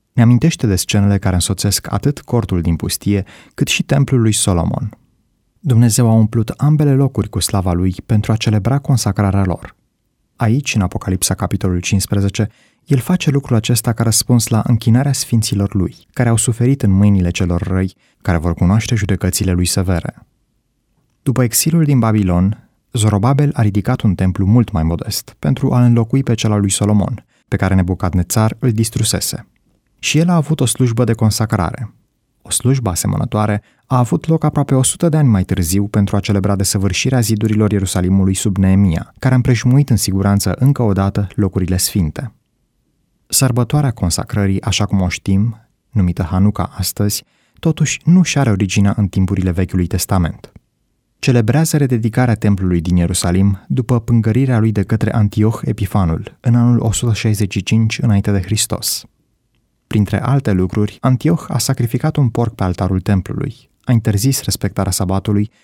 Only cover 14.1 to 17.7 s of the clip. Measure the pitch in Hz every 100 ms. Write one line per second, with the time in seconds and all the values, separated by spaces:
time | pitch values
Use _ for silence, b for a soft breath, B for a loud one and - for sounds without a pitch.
14.1 | - - 120 - 113 - 117 117 117 139
15.1 | 135 - 117 107 101 101 101 87 - _
16.1 | - 117 113 - 110 123 139 101 95 104
17.1 | 98 87 87 90 87 -